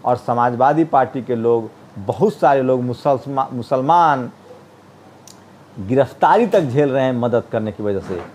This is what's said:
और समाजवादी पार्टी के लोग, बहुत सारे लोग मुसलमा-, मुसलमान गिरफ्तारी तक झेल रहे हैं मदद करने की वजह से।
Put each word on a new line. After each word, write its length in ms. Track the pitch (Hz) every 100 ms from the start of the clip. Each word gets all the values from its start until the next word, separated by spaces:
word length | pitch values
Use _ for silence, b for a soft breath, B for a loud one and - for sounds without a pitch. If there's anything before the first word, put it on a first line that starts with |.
और 120 | 123 123
समाजवादी 680 | - 120 123 120 131 151
पार्टी 380 | 160 139 127 135
के 140 | 113 120
लोग, 340 | 117 117 110 - - -
बहुत 360 | 98 - 202
सारे 280 | - 160 139
लोग 200 | 127 127
मुसलमा-, 680 | 123 120 147 135 135 139 135
मुसलमान 800 | 127 120 131 135 170 165 135 120 - - - - - - - - - - - - - - -
गिरफ्तारी 680 | 95 127 127 - 156 190 233
तक 140 | 202
झेल 280 | 147 127 143
रहे 160 | 131
हैं 80 | 131
मदद 300 | 123 120 117 -
करने 200 | 113 107
की 100 | 101
वजह 180 | 104 98
से। 220 | 95 90 85